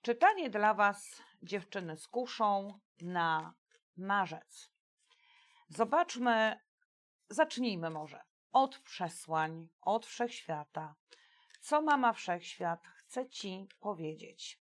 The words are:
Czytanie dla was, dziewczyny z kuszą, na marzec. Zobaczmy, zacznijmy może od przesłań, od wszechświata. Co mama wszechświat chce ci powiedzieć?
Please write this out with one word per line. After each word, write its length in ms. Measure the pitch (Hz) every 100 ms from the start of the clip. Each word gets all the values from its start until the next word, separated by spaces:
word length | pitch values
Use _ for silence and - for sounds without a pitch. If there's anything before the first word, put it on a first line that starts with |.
Czytanie 480 | - 233 359 415 285
dla 240 | 208 214
was, 480 | 202 202 202 - - - _
dziewczyny 540 | 175 196 175 196 175 156
z 100 | -
kuszą, 720 | 240 247 - 214 196 202 202 _ _
na 520 | 170 180 165 160 165 - _ _ _ 170
marzec. 720 | 190 202 185 160 - - - _ _ _ _ _ _ _ _ _ _
Zobaczmy, 920 | 156 226 311 339 254 247 226 220 - _ _ _ _ _ _ _
zacznijmy 600 | 214 311 240 247 180 165
może 320 | 160 151 139 - _ _
od 280 | 262 269 -
przesłań, 880 | - - 175 175 - 160 156 165 165 _
od 240 | - 220 226
wszechświata. 920 | - 240 - - 151 147 156 156 151 _ - _ _ _ -
Co 200 | - 302
mama 320 | 311 285 247
wszechświat 760 | 220 - 175 175 - 175 170 -
chce 420 | - _ 254 262
ci 380 | - 202 185 196 -
powiedzieć? 840 | 202 180 156 156 - - - - _